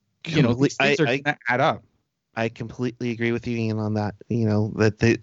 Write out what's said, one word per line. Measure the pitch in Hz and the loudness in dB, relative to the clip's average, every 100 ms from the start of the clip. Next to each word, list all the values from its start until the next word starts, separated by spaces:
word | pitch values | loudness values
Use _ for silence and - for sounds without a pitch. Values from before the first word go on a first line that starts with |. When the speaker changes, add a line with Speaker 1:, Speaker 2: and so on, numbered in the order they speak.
| _ _ 165 | _ _ -2
Speaker 1:
you | 151 | 2
know, | 120 | 2
Speaker 2:
Comple-, | 120 | 2
Speaker 1:
these | 139 - | 0 2
things | 139 139 | 2 2
Speaker 2:
I, | |
Speaker 1:
are | 131 | 2
Speaker 2:
I, | 139 | 0
Speaker 1:
gonna | 147 143 - | -2 -4 -2
add | 123 | 2
up. | 147 104 - _ _ _ _ 113 | 2 0 -8 _ _ _ _ -4
Speaker 2:
I | 113 | -4
completely | - 113 - 123 120 123 | -4 -12 -6 -6 -4 -6
agree | 113 117 | -2 -2
with | 117 120 | -2 -4
you, | 117 | -2
Ian, | 110 110 | -2 -2
on | 107 107 | -2 -2
that. | 104 101 - | -2 -6 -6
You | 120 110 | -2 2
know, | 104 107 - | 2 0 2
that | 110 - | 0 4
the, | 117 - | 2 2